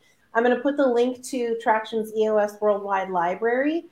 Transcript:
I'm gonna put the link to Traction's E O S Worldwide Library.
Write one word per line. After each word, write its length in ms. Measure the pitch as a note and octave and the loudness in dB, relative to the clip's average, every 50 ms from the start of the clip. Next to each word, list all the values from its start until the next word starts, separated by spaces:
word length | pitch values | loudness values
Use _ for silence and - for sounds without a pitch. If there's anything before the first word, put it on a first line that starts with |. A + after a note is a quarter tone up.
| _ _ _ _ _ _ - | _ _ _ _ _ _ -2
I'm 100 | A3+ A#3+ | 2 2
gonna 180 | B3 B3 A#3 | 2 2 2
put 160 | B3 C#4+ C#4 C#4+ | 0 -2 2 2
the 100 | C#4+ B3+ | 2 2
link 340 | A#3+ A#3 A#3+ B3+ B3+ - - | 4 2 2 0 0 -6 -10
to 320 | - - B3+ A#3+ A#3 A3+ A3+ | -8 -4 -4 -2 -2 -4 -2
Traction's 520 | - A#3+ A3 A3 A3 - A3+ A3 G#3+ G#3+ G#3+ | 0 2 0 0 0 -2 -4 -4 -4 -4 -2
E 140 | A3 G#3+ A3 | 0 0 2
O 80 | G#3+ G#3+ | 2 2
S 180 | G3+ G#3 G#3 - | 2 0 -2 -2
Worldwide 480 | G#3+ G#3 G3+ G3+ G3+ G3+ G3+ F#3+ F#3+ F#3 | 0 2 2 0 0 -2 -2 -2 -2 -2
Library. 760 | F#3 F3 E3+ F3 F#3+ F#3+ A3+ A#3 A#3+ B3+ C#4 D4 D#4+ E4+ - - | -2 0 0 0 -2 -2 -2 -2 0 0 0 0 0 -2 -6 -8